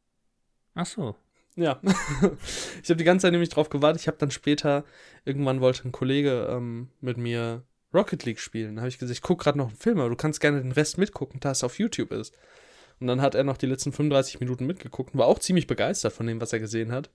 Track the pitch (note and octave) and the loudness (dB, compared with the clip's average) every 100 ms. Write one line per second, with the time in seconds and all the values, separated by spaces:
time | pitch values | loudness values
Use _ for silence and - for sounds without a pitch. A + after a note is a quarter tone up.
0 | _ _ _ _ _ _ _ - F3 - | _ _ _ _ _ _ _ -8 -6 -6
1 | B2+ - _ _ _ - D#3+ C3 F#3+ F#3 | -6 -8 _ _ _ -2 0 2 2 0
2 | - C3+ F#3 - - - - - - E3 | 0 2 2 0 -8 -8 -8 -6 0 2
3 | E3 F#3 F#3 E3+ E3 - D#3 C#3 D3 E3 | 6 6 6 4 2 2 0 4 4 2
4 | - - D3 - - D3 D3+ C#3+ D3 - | -2 -2 -2 0 0 2 2 0 -2 -16
5 | - - - C#3 C#3 C3 B2+ B2+ B2+ - | -20 -12 -6 -2 0 4 2 2 -4 -4
6 | B2+ C#3 C#3+ B2 - B2 A#2+ A#2 B2+ _ | 0 2 2 2 -2 -4 -6 -8 -12 _
7 | B2+ A#2 A#2+ A#2 A#2 A#2 - _ _ C#3 | -6 -4 -4 -2 -4 -6 -12 _ _ 2
8 | - E3+ A#2+ A2 - A2+ G#2+ G#2+ B2+ B2+ | 2 -2 -4 -6 -8 -8 -6 -6 -6 -6
9 | B2 A#2+ - F3 D3+ C#3+ B2 G#2+ A3+ G#3 | -8 -4 -2 0 2 0 -2 -2 0 2
10 | A#2+ B2 D#3 D3 D3 C#3+ B2+ B2+ D3+ - | 0 0 -2 0 2 2 0 0 0 0
11 | G#3 - - C3 C#3+ C3+ B2 - A3 - | -2 -4 -10 -6 -4 -2 -2 -2 -2 -2
12 | - A2 A2 _ _ - - - - - | -4 -6 -8 _ _ -20 -20 -20 -20 -6
13 | B2 B2+ C#3 A2+ C#3 C3 C3 C3 C#3+ - | -2 2 2 2 0 0 -2 -2 -4 -2
14 | D3+ C#3 C3+ - B2 B2+ C3 F3+ B2 - | 2 2 0 -2 -4 -4 -4 -6 -8 -10
15 | B2+ C3+ A#2+ - - F3+ - A#2 A#2 G3+ | -4 2 4 4 4 2 2 0 0 0
16 | A2 - A2+ A2+ A#2 A2+ A2 A2+ A2+ B2+ | -2 -2 -4 -4 -4 -4 -2 -4 -4 -6
17 | C#3+ | -8